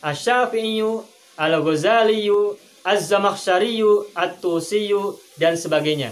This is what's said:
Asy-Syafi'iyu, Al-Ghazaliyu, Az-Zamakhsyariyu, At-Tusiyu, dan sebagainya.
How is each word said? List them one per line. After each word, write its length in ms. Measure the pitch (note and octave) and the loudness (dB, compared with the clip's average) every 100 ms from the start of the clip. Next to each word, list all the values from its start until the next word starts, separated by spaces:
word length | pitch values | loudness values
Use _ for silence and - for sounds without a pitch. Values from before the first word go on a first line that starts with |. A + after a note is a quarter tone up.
Asy-Syafi'iyu, 1040 | D3+ D3 - B3 B3 A3+ A3 A3 A3 A3 - _ _ - | -6 -4 0 0 0 -2 -2 -2 -2 -4 -8 _ _ -4
Al-Ghazaliyu, 1200 | D#3 D#3+ D3+ D3+ F3 A3+ A3 A3 G#3 G#3 G#3 G3+ - _ | 0 2 2 0 2 4 4 2 2 2 0 -4 -18 _
Az-Zamakhsyariyu, 1300 | F3+ G3+ D#3+ G3+ G3 F#3+ - F#3 A3+ A3+ G#3+ G#3 G3+ F3 | -2 -2 0 0 2 -2 0 0 0 2 4 2 0 -4
At-Tusiyu, 1040 | F3+ F3 F3+ E3 D#3+ G#3 G#3 G3+ G3 - - - | -4 -4 -2 -2 -2 -2 0 -2 -2 -10 -18 0
dan 160 | E3 | 0
sebagainya. 560 | E3 E3+ D3+ D3+ D3 B2 | 0 -2 -2 0 -2 -4